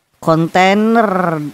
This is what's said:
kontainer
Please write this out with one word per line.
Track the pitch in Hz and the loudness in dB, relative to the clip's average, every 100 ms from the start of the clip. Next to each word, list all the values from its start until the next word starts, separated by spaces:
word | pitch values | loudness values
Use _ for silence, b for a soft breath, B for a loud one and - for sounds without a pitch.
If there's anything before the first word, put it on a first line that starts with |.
| _ _ | _ _
kontainer | 170 160 165 185 190 202 220 233 214 185 175 156 147 | -2 0 0 2 2 2 2 0 0 -2 -2 -4 -8